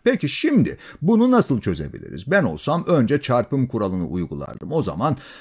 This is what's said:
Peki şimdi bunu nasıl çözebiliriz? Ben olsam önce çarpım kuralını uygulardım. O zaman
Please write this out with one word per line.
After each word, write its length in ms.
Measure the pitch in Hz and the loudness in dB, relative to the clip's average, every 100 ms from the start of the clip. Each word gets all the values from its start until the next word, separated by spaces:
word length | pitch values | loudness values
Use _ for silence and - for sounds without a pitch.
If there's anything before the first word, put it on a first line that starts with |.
Peki 260 | 240 247 143 | 0 2 0
şimdi 480 | - 311 262 87 - - - | 0 2 2 2 -2 -16 -4
bunu 300 | 165 220 254 | 2 4 6
nasıl 300 | 247 - 117 | 6 4 2
çözebiliriz? 680 | - 78 69 - - 71 113 | 0 -4 -6 -10 -12 -12 0
Ben 120 | 196 | 2
olsam 420 | 120 76 - 170 170 | 2 -2 -2 -2 2
önce 340 | 160 113 143 | 2 4 0
çarpım 460 | - 123 113 139 127 | 2 0 0 -2 -2
kuralını 400 | 113 98 92 82 | -2 -2 -2 -4
uygulardım. 640 | 90 80 71 69 - - | -4 -6 -8 -10 -12 -6
O 100 | 160 | -4
zaman 360 | 110 76 139 - - - | -2 -2 -2 -2 -8 -20